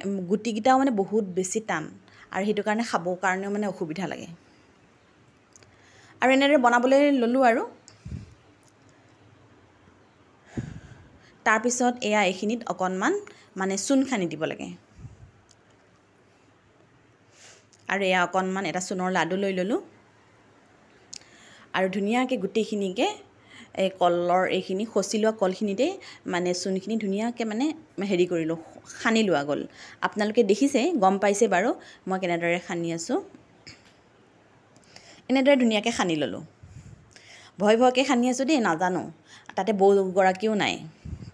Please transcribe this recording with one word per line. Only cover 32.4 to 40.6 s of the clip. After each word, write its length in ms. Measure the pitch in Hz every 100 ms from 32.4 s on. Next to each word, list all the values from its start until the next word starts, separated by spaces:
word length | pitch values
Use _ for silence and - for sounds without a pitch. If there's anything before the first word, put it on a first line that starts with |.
| 170 175
সানি 260 | - 175 170
আছোঁ। 280 | 165 - 302 392 - - _ - - - _ _ _ _ _ _ _ _ _ _ - - - -
এনেদৰে 260 | 262 269 285
ধুনীয়াকে 360 | 240 214 214
সানি 240 | 233 196 160
ললোঁ। 260 | 131 92 - _ - - - - - - - - - -
ভয় 200 | 208 226
ভয়কে 260 | 254 247 269
সানি 200 | 247 247
আছোঁ 180 | 254 269
দেই, 140 | 311
নাজানো। 440 | 202 165 185 180 107 160 _ - -
তাতে 200 | - 190
বৌগৰাকীও 800 | 208 196 202 190 185 185 185 220
নাই। 200 | 214